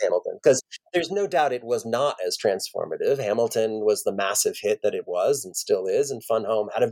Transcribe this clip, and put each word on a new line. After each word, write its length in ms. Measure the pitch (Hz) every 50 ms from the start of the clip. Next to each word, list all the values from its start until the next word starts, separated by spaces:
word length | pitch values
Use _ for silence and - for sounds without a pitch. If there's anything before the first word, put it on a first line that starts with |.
Hamilton, 380 | 107 92 90 90 87 90 92 98 -
'cause 200 | 151 131 127 - _ - - - _
there's 200 | - 175 165 160
no 160 | 185 202 202 -
doubt 260 | - 170 151 143 127
it 100 | 123 117
was 220 | 117 120 113 107
not 320 | 117 117 120 139 147 - - 92
as 100 | 90 -
transformative. 840 | - - 110 98 95 - - - 90 82 80 80 - - 113 139 135
Hamilton 640 | 123 104 104 117 117 113 - 117 110 110 110 110 107
was 180 | 107 104 98 -
the 80 | 104
massive 460 | 98 98 101 95 101 - - 104 92 -
hit 200 | - 104 107 -
that 140 | - 107 98
it 80 | 95 87
was 400 | - 90 87 92 117 143 - -
and 100 | 92 87
still 300 | - - - 107 95 92
is, 240 | 95 95 117 143 139
and 140 | 135 117 -
Fun 220 | - 117 113 107
Home 240 | 98 113 107 104 104 -
had 80 | 117
a 100 | 123 117